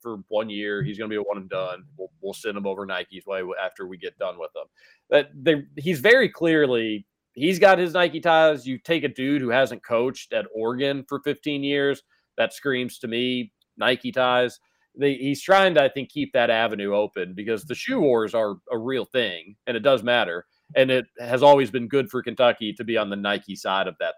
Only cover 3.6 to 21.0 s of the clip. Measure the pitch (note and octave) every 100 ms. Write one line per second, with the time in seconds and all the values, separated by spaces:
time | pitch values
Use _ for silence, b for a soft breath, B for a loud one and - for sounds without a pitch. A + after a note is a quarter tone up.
3.6 | F#2 - F#2 F#2 F2+ - G2 F2 D#2+ E2
4.6 | - _ b b _ D3 C#3 C#3+ C#3 D3
5.6 | C#3+ D3+ D3+ D3 G3 C4 F#3+ - E3 D#3
6.6 | C#3 A#2+ A2 G#2+ - _ _ B2 D#3 F#3
7.6 | G3 F3+ F3+ F3+ F3 D#3 E3+ D#3+ D#3+ D3
8.6 | B2+ B2 - E3 C3+ B2 C3 C#3+ B2 B2
9.6 | B2+ A#2 - A#2 B2+ - - A2 G2 A2
10.6 | A2+ B2 C#3 C#3 B2+ C#3 D3 C3 D3+ C#3+
11.6 | C#3 C#3+ C#3 C3 _ _ _ - A#2 -
12.6 | C#3+ B2+ B2 - A#2 A#2 B2+ B2 A2+ _
13.6 | _ - A2+ B2+ B2+ C3 B2+ B2 B2 -
14.6 | _ _ _ - C#3+ B2+ C#3 C#3 - G3
15.6 | F#3+ D#3 C3+ C#3 - D3+ C3+ B2+ A#2 A2+
16.6 | A2+ G#2 G2+ G2+ G#2 G2+ F2+ F#2 G#2 A2
17.6 | D3+ - - C4 D3 A#2 G#2+ A2+ G#2+ F#2+
18.6 | - A#2+ A#2+ C3 G2 B2+ G#2+ E2+ F2 G#2+
19.6 | - A#2 C#3 C3 A#2 A#2+ F#2 E2+ - _
20.6 | _ C3 C3 B2+